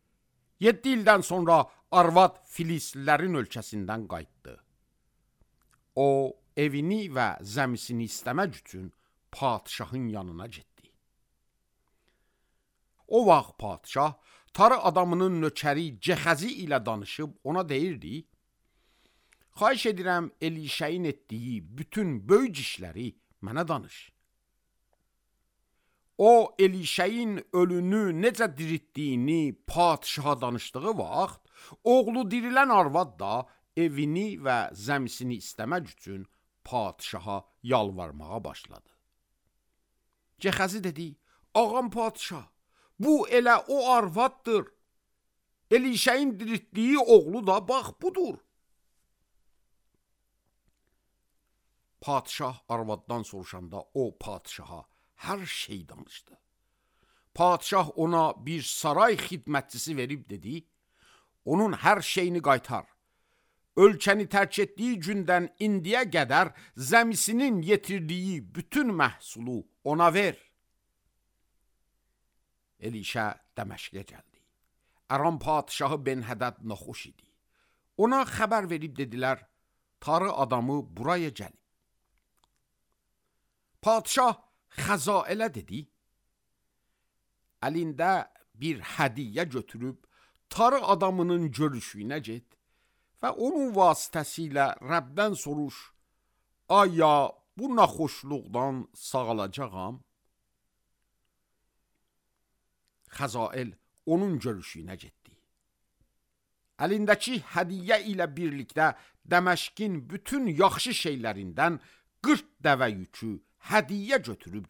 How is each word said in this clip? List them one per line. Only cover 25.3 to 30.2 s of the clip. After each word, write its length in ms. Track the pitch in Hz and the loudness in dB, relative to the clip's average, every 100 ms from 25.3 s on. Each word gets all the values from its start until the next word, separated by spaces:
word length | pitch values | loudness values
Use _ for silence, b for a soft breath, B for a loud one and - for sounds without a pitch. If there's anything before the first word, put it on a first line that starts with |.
| _ _ _ _ _ _ _ _ - | _ _ _ _ _ _ _ _ 4
O, 360 | 208 233 208 - | 8 10 8 4
Elişəyin 840 | 190 185 160 - 185 233 233 202 - | 4 4 -4 -2 -2 -2 -4 -6 -2
ölünü 720 | 180 180 175 180 214 202 160 | 2 2 2 2 2 2 2
necə 240 | 220 233 220 139 | 0 2 -2 -4
diriltdiyini 1000 | 160 160 - - 147 127 131 165 147 104 - | -6 -6 -6 -6 -2 0 0 0 0 -4 -4
padşaha 760 | 160 175 151 - - | 2 2 2 -4 -4